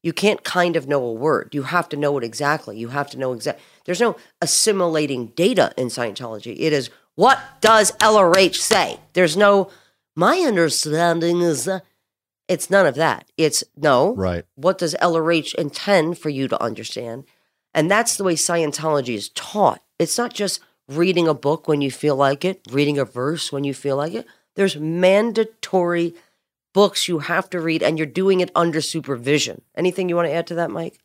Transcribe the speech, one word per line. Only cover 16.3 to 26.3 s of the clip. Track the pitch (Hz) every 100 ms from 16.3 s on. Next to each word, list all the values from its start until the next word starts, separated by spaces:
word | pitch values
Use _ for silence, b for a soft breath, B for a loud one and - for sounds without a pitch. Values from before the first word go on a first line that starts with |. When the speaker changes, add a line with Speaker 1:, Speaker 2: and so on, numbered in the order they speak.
Speaker 1:
you | 135 135
to | -
understand?" | 117 107 110 - 117 120 139 _ _ _ _
And | - 160
that's | 208 226 -
the |
way | 196
Scientology | 160 - 170 151 143 156 147 123
is | 110 98
taught. | - - 208 180 - _ _
It's | 170 -
not | 240
just | - 202 - b b _
reading | 143 180 175 165
a |
book | 143 143 156 -
when | 147
you | 139
feel | - 151 135
like | 139 139
it, | 180 185 -
reading | 131 147 143
a |
verse | 127 120 135 160 -
when | 139
you | 143
feel | 135 143 139
like | 151
it. | 220 - b b -
There's | 196 151
mandatory | 156 170 180 196 233 214 220 _ - 185 175 170 170 170 b